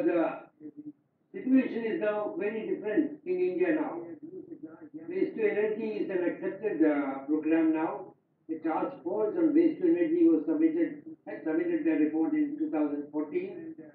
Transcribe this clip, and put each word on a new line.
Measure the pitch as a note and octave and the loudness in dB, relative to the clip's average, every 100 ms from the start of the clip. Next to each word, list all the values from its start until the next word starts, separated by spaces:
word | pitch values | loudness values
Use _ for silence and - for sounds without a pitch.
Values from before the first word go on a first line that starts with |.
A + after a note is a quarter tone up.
the | D#3+ E3+ D#3+ - - _ D4+ - D4+ - _ _ _ | 2 2 0 -2 -12 _ -18 -16 -16 -18 _ _ _
situation | - B3+ C4 - A3+ A3+ | -8 2 4 4 -2 -2
is | F3 | -2
now | G#3 G#3 G#3 E3 | 0 -2 -2 -4
very | G#3 A3 G3 | -4 -4 -4
different | F#3+ G#3 F#3 - - - | -4 -2 0 0 -2 -4
in | F3+ | 0
India | F3+ - - D3+ | 0 2 2 0
now. | - E4+ - D#4+ E4 F#4 - D#4 D#4+ - - D#4 - | -2 -6 -10 -14 -14 -14 -14 -16 -16 -18 -16 -14 -6
Waste | F#3+ - A3+ | -2 -2 0
to | G#3 | 0
energy | G3 G#3+ A3 A3 G#3 | 2 0 0 -4 -4
is | E3+ | -2
an | F3+ | 0
accepted, | E3+ - F#3 - G#3+ D3+ D3+ | 0 -2 -4 -4 -2 2 4
uh, | C#3+ C3+ C3 - | 2 -2 -4 -2
program | D3+ D#3 E3 D#3+ | -2 2 2 4
now. | D#3+ - - - - _ _ - | 2 -2 -6 -12 -18 _ _ -10
The | D#3+ | -6
task | E3 - - - | -4 -2 -4 -6
force | E3 G#3 - D#4 | -4 -2 0 2
on | D#3+ | 4
waste | D3 - - | 6 4 4
to | F#3 | 2
energy | F3 D#3+ F3 E3 | 4 4 6 6
was | D#3 D#3 | 6 4
submitted, | D3+ D#3+ E3 D3+ - D#3+ - - | 2 4 4 0 -2 -14 -16 -12
had | - | -8
submitted | D#3+ D#3+ E3+ D#3+ D#3+ | -2 -2 0 0 2
their | D3 | 2
report | D3+ D#3+ D#3 | 2 2 0
in | D3+ C#3+ D3 | 2 0 -2
two | D3 | -2
thousand | D#3 D3 C#3+ C#3+ | 0 0 -2 -6
fourteen, | D3+ D3 F3+ F#3+ F3 D#3+ D#3 D#3 | -6 -4 -4 -4 -8 -14 -14 -18